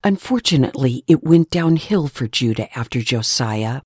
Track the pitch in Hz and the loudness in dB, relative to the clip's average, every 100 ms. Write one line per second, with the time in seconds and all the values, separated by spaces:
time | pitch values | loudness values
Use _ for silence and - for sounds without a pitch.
0 | 202 196 - 247 - 160 127 - 135 123 | -2 -4 -2 -4 0 0 0 0 -2 -2
1 | - 160 160 165 160 175 165 165 - 202 | 2 2 6 4 4 0 0 0 0 -2
2 | 147 - 117 - 120 110 104 - 117 127 | -2 -6 -6 -2 -2 -2 -6 -8 -6 -4
3 | 110 120 110 - 113 107 110 127 | -4 -4 -2 -4 -2 -2 -4 -6